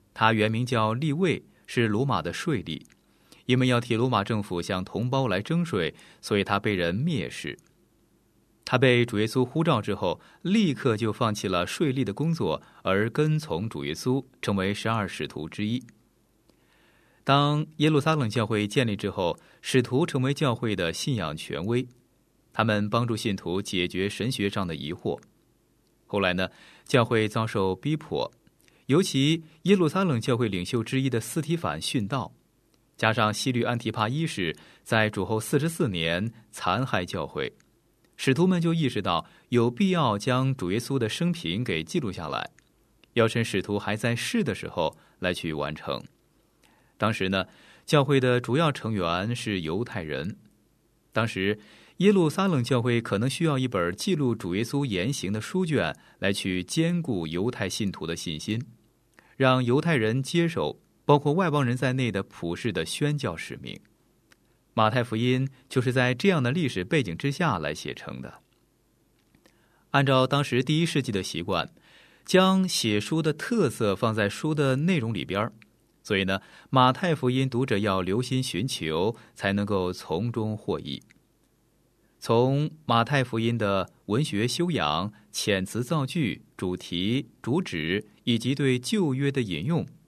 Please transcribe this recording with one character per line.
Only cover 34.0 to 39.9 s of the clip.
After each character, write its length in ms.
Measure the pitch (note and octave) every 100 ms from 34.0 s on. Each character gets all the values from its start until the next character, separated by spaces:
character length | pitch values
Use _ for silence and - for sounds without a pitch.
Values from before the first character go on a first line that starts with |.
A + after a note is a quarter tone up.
| A2
一 180 | C#3+ D#3+
世 300 | - E2+ - - -
在 280 | - A2+ G#2+
主 140 | G#2
后 140 | F#2 A2
四 180 | - D3
十 100 | E3
四 200 | E3 C3+
年 440 | F2 E2 F2 A2+ - -
残 340 | - F2+ G2+ C3
害 180 | G2
教 220 | F2+ F#2 C#2+
会， 260 | D2+ C2 - _ _ _ _ _ -
使 160 | -
徒 140 | C3+ F#3
们 140 | F3+
就 120 | E3
意 160 | E3 C3+
识 140 | G#2+
到 240 | F#2+ E2+ - - -
有 200 | A#2+ A#2+
必 220 | B2 G3